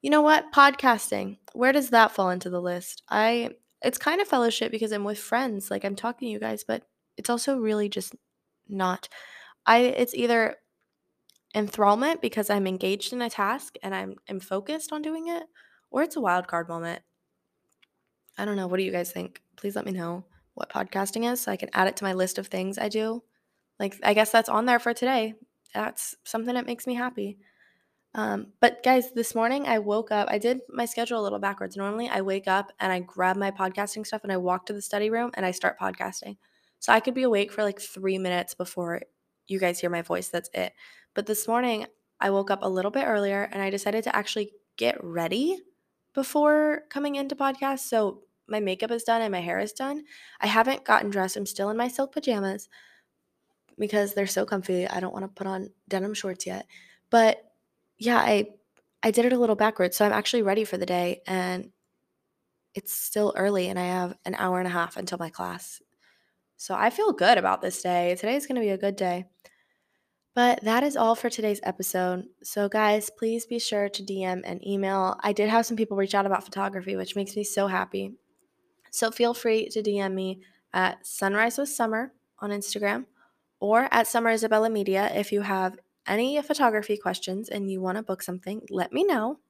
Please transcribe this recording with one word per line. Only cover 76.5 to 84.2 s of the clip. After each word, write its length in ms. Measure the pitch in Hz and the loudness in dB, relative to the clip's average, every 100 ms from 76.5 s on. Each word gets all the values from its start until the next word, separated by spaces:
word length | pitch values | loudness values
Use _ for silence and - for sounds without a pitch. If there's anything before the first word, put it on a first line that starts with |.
| 190 196 196 185 190 | -6 -4 -4 -6 -6
which 200 | 185 202 | -4 -6
makes 200 | 196 208 | -4 -4
me 80 | |
so 240 | 202 - 196 | -4 0 0
happy. 460 | 185 185 196 196 233 _ _ _ _ _ _ _ | 0 -2 -6 -8 -12 _ _ _ _ _ _ _
So 200 | - 226 | -2 -2
feel 220 | 226 233 | 2 0
free 340 | 233 233 220 - | 2 0 0 0
to 120 | 214 | -2
D 180 | 214 202 | -2 0
M 160 | 190 190 | -2 -2
me 260 | 190 190 - _ _ | -4 -6 -14 _ _
at 320 | 185 185 - - | 0 0 -2 -12
Sunrise 520 | - 196 202 233 240 | -2 0 2 2 0
with 120 | 285 | -4
Summer 440 | - 226 220 262 _ _ _ | 0 0 0 -4 _ _ _
on 120 | 208 | -6
Instagram, 540 | 202 202 208 202 226 262 _ _ _ _ _ | -6 -6 -2 -2 -2 -6 _ _ _ _ _
or 280 | 202 220 262 | 4 4 6
at 160 | - 233 | 4 4
Summer 220 | 233 | 2